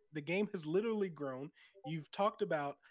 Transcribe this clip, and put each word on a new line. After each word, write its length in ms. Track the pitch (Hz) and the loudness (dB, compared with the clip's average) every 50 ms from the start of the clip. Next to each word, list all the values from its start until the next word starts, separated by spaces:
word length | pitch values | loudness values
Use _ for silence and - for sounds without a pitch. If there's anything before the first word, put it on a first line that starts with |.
| _ _ - | _ _ -8
the 80 | 151 | -6
game 280 | 143 143 170 196 214 - - | -2 0 2 2 2 0 -2
has 140 | 185 156 | -4 -2
literally 420 | 151 160 190 208 233 226 214 196 190 | 2 2 2 4 2 2 2 0 0
grown. 420 | 160 143 143 139 127 131 139 151 - - - - _ - - | -2 -2 -4 -4 -4 -4 -6 -10 -12 -16 -20 -20 _ -12 -8
You've 240 | 151 160 160 147 - | -6 -4 -4 -6 -4
talked 320 | - - 196 214 208 - 208 | 0 2 2 2 2 2 0
about 340 | 180 170 151 143 143 143 - - - | 2 2 2 2 0 -4 -6 -12 -20